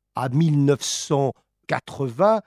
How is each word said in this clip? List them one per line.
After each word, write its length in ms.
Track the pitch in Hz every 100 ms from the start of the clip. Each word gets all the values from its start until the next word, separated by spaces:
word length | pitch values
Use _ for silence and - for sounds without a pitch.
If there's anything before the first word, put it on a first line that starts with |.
| _ -
à 140 | 127
mille 340 | 135 165 143
neuf 180 | 139 139
cent 520 | - - - 143 135 - _ _ -
quatre-vingts, 760 | 131 - - 135 117 202 220